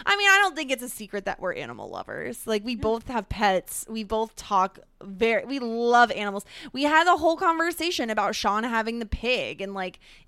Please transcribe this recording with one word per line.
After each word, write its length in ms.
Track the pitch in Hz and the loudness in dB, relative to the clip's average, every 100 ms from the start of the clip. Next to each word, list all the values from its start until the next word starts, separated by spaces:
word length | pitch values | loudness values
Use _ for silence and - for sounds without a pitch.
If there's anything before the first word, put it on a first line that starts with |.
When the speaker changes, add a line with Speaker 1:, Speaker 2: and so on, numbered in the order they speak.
| - | 0
Speaker 1:
I 100 | 403 | 4
mean, 120 | 403 | 6
I 100 | 392 | 6
don't 120 | 392 | 4
think 160 | 294 269 | 0 -4
it's 140 | 262 | -4
a 40 | 247 | -6
secret 360 | - 208 208 | -12 -10 -6
that 160 | 190 - | -6 -4
we're 140 | 180 | -4
animal 340 | - 123 117 101 | -6 -8 -10 -10
lovers. 580 | 90 - 110 156 240 - | -10 -10 -8 -8 -8 -4
Like, 180 | 214 | -4
we 100 | 214 | -2
Speaker 2:
Yeah. 60 | 233 | -4
Speaker 1:
both 280 | 220 233 - | -2 -2 -4
have 200 | 240 202 | -6 -4
pets. 560 | - 214 185 - - - | 0 2 2 -2 -10 -8
We 160 | 220 | -8
both 320 | 202 220 220 - | -4 -2 -2 -6
talk 420 | - 196 196 - - _ | -2 2 2 -2 -20 _
very, 420 | 196 190 226 214 226 | -16 -2 2 2 0
we 120 | 277 | -4
love 540 | 240 226 240 240 233 | -4 0 4 6 6
animals. 320 | - 208 202 - - 302 | 4 -4 -6 -10 -14 -10
We 120 | 262 | -2
had 240 | 294 311 349 | 4 6 6
a 40 | 349 | 6
whole 200 | 320 330 | 4 4
conversation 720 | 370 330 339 339 330 359 233 | 2 2 0 -2 -4 -2 -2
about 280 | 214 196 220 | 0 0 0
Sean 260 | 214 208 | 0 0
having 380 | 233 226 220 233 | 0 -2 -2 -4
the 60 | 220 | -6
pig 540 | - 233 247 120 165 | -4 0 0 -2 -6
and, 140 | 196 | -8
like, 240 | 196 185 - - - | -8 -8 -10 -20 -18